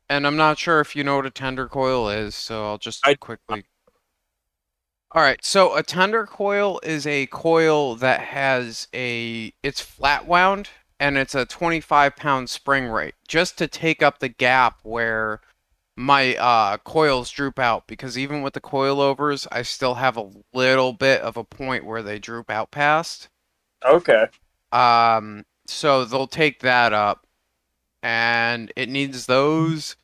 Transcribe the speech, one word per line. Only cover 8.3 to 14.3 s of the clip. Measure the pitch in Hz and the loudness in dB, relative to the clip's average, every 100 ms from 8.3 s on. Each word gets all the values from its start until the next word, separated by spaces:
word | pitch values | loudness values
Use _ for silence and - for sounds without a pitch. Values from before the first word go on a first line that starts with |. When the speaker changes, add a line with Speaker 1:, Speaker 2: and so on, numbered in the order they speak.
| 139 139 127 120 113 - | -4 0 0 -2 -10 -12
Speaker 1:
a, | - 123 117 117 113 110 - | -8 -6 -4 -4 -6 -8 -8
it's | 139 - | -8 -8
flat | - - 139 143 - | -10 -4 0 0 2
wound, | 175 185 196 208 - _ - | 2 4 2 -6 -20 _ -4
and | 143 139 | -2 0
it's | 135 139 | -2 -2
a | 120 | -4
twenty-five | - - 165 - 147 139 - | -4 -2 -2 0 2 4 0
pound | 151 135 123 | -2 -2 -4
spring | - - 135 123 | -8 -2 -2 0
rate, | 110 76 - - | -4 -6 -10 -4
just | 156 180 - | -2 -2 -2
to | 160 | -6
take | - 165 156 | -4 -4 2
up | 147 - | 2 2
the | |
gap | 131 | -6